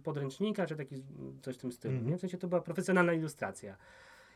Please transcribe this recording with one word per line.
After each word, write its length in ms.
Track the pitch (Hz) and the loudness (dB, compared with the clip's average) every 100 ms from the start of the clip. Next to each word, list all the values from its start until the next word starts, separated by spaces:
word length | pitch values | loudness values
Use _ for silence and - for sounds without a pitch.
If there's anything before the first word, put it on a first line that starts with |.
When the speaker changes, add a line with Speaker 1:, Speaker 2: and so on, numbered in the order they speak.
Speaker 1:
podręcznika, 600 | 160 143 139 - 208 208 170 | -2 -2 -2 0 0 2 0
czy 100 | 151 | -2
taki, 260 | 139 135 135 147 135 135 | -6 -8 -12 -12 -12 -10
coś 120 | 135 127 | -8 -4
w 20 | |
tym 140 | 127 | -6
stylu, 220 | 123 - | -4 -2
Speaker 2:
Mhm. 160 | 131 117 | 0 2
Speaker 1:
nie? 60 | 180 | 0
W 40 | |
sensie 180 | 185 180 | -2 -4
to 100 | 180 | 0
była 120 | 175 | 0
profesjonalna 520 | 170 165 180 190 175 | 0 -2 4 6 6
ilustracja. 640 | 165 160 - 98 - 104 95 - - - - - | 4 0 -2 -6 -6 -12 -14 -20 -20 -20 -20 -20